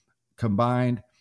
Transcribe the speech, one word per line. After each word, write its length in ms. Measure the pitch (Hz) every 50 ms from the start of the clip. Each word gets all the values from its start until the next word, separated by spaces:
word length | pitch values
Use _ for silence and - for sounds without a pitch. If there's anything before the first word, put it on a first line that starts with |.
| _ _ _ _ _ _ _
Combined, 680 | - 120 113 101 101 120 120 123 123 127 123 120 110 - _ _ _